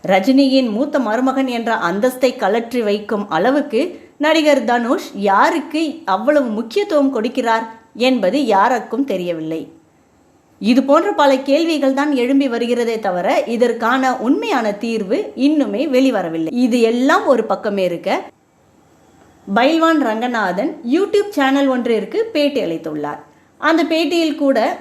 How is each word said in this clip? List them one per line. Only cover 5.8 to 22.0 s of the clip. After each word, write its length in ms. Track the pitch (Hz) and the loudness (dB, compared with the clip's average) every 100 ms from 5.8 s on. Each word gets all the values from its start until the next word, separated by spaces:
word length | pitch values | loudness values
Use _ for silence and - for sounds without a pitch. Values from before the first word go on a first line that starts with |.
| 320 - - | -4 -6 -4
அவ்வளவு 340 | 190 233 302 247 214 | -2 2 2 0 -4
முக்கியத்துவம் 540 | 233 403 403 302 269 262 | -4 -4 0 0 0 0
கொடுக்கிறார் 500 | 240 254 226 226 - - _ - 254 | -4 -4 0 -2 -2 -14 _ -2 0
என்பது 300 | 254 185 262 247 | 2 2 0 2
யாருக்கும் 520 | 196 220 247 - 226 277 | 2 4 0 -2 -4 -2
தெரியவில்லை. 500 | 190 175 165 160 160 - - _ _ _ _ _ _ _ _ | -4 -4 -6 -6 -8 -10 -18 _ _ _ _ _ _ _ _
இது 200 | 196 247 269 | -2 0 2
போன்ற 200 | 302 403 403 | 2 2 2
பல 100 | 277 262 269 | 2 2 2
கேள்விகள் 480 | 285 330 302 269 269 | 0 2 0 0 0
தான் 140 | 294 277 | -2 0
எழும்பி 240 | 240 277 269 | 2 2 0
வருகிறதே 440 | 233 233 240 233 220 214 | -2 -2 -2 -2 -2 -2
தவிர 220 | 180 185 311 220 | -2 0 0 -2
இதற்கான 580 | 233 233 226 220 262 262 247 214 | 0 0 2 0 0 0 -2 0
உண்மையான 400 | 349 466 285 220 202 | 0 0 -2 -2 -4
தீர்வு 360 | 233 220 190 285 415 - 277 | -4 -4 -2 -2 -4 -2 0
இன்னுமே 360 | 302 233 202 311 | 2 0 -2 0
வெளிவரவில்லை. 580 | 254 262 214 170 165 160 240 247 | 2 2 2 -2 -4 -4 0 2
இது 120 | 240 226 | 4 2
எல்லாம் 340 | 240 269 349 - | 2 2 2 4
ஒரு 100 | 240 220 | 2 2
பக்கமே 320 | 196 214 202 180 | -2 -2 -2 -2
இருக்க, 280 | 165 185 277 - _ _ _ _ _ _ _ _ _ _ _ - 196 | -2 -4 -4 -6 _ _ _ _ _ _ _ _ _ _ _ -2 2
பைல்வான் 420 | 254 320 320 320 247 | 4 4 4 2 0
ரங்கநாதன் 640 | 220 247 233 196 180 269 - 240 | -2 -2 -2 -2 -2 -4 -6 -2
YouTube 380 | 311 403 403 403 294 | 0 2 0 0 0
சேனல் 340 | 262 277 277 | 2 2 2
ஒன்றிற்கு 440 | 254 240 220 | 0 0 0